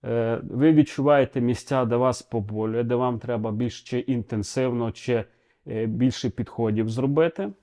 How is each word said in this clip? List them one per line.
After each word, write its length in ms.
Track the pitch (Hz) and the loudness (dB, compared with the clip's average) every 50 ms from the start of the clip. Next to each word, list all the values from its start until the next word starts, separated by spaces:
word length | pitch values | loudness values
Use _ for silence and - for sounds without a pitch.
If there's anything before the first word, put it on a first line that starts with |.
| - | -4
Е, 360 | 120 117 117 113 113 117 - - | -2 -2 0 0 0 -2 -2 -4
ви 300 | - - 123 143 160 160 | -6 -2 4 4 6 8
відчуваєте 680 | 151 143 - - - 135 147 147 139 131 - - 131 | 6 6 4 0 0 4 4 6 4 4 2 0 0
місця, 440 | 120 123 123 - - - 139 131 127 | 0 0 0 -2 -2 -2 0 0 2
де 100 | 113 120 | 2 2
вас 260 | 120 127 127 120 - | 2 2 2 0 -2
поболює, 640 | - _ - 113 101 104 110 107 110 110 110 120 120 | -8 _ -4 -4 -4 -4 -4 -4 -2 -2 -2 -2 0
де 120 | 117 123 | 0 0
вам 240 | 120 127 127 120 110 | 0 0 0 -2 -4
треба 320 | - 117 120 113 110 110 | -4 -4 -4 -2 -2 -4
більш 300 | 107 107 123 117 - - | -2 -2 -4 -4 -4 -8
чи 180 | _ - 127 123 | _ -4 -4 -4
інтенсивно, 920 | - - 131 120 104 - 120 107 101 - - 131 127 127 120 120 117 113 | -2 -2 -2 -2 -2 -4 -4 -4 -4 -4 -2 -2 0 0 0 -2 -2 -4
чи, 320 | - - - - 123 113 104 _ _ _ _ _ _ _ _ | -6 -6 -4 -2 -2 -2 -2 _ _ _ _ _ _ _ _
е, 180 | - 107 110 113 | -8 -6 -4 -2
більше 440 | 110 110 113 123 131 - - - 123 | -2 0 2 2 0 0 0 -4 -4
підходів 600 | - - 113 - - - 117 110 107 110 110 113 | -4 -4 -8 -6 -4 -2 0 0 2 0 0 0
зробити. 640 | 110 127 131 139 143 156 165 170 - - 196 208 196 _ | 0 0 0 2 2 2 2 2 0 -4 -8 -8 -8 _